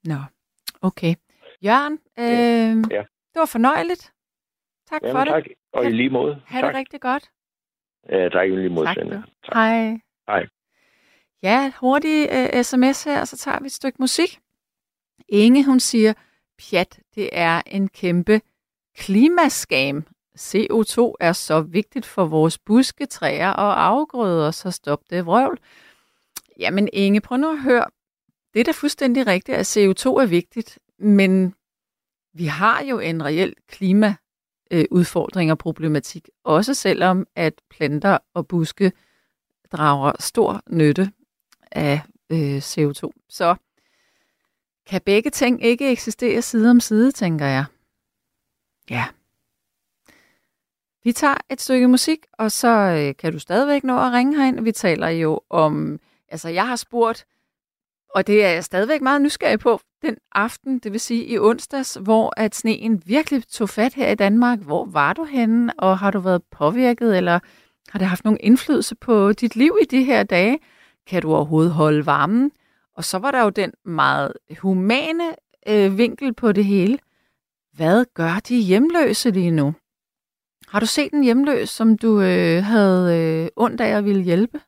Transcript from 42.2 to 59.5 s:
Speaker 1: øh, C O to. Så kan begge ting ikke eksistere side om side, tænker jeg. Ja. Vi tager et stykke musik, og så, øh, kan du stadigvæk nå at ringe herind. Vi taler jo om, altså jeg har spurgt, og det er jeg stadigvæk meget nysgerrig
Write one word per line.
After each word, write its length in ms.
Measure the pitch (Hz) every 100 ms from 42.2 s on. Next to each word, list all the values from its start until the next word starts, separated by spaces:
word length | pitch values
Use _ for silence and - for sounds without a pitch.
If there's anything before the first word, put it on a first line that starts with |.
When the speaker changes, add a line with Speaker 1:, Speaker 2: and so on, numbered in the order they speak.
| _
Speaker 1:
øh, 280 | 160 143 139
C 180 | - - 147
O 40 |
to. 200 | 143 - - _
Så 260 | - 175 180 _ _ _ _ _ _ _ _ _ _ _ _ _
kan 120 | 190 -
begge 240 | 202 254
ting 340 | - 247 247
ikke 280 | 226 240 277
eksistere 500 | 240 - - 247 -
side 300 | 233 233 226
om 80 | 247
side, 320 | - 214 247
tænker 340 | - 185 156 139
jeg. 200 | 135 139 _ _ _ _ _ _ _ _ _ _ _ _
Ja. 140 | 120 113 _ _ _ _ _ _ _ _ _ _ _ _ _ _ _ _ _ _ _
Vi 80 | 233
tager 260 | 233 294 269 -
et 120 | 262
stykke 260 | - 254 254
musik, 320 | 254 - 320 _
og 180 | - 220
så, 160 | - 240 226 196 165 147
øh, 80 | 139
kan 180 | 165
du 60 | 160
stadigvæk 440 | - 185 285 285
nå 140 | 269 254
at 140 | 254
ringe 240 | 240 262 302
herind. 220 | 262 -
Vi 80 | 220
taler 380 | 214 190 160 165
jo 320 | 165 160 160 _
om, 500 | 170 156 151 151 151 _ _ _
altså 200 | 160 165
jeg 180 | 170 226
har 80 | 240
spurgt, 500 | - 240 226 233 _ _ _ _ _ _ _ _ _ 190
og 120 | 190
det 180 | 208 202
er 40 |
jeg 140 | 170
stadigvæk 380 | - 185 220 311
meget 200 | 262 285
nysgerrig 380 | 285 - -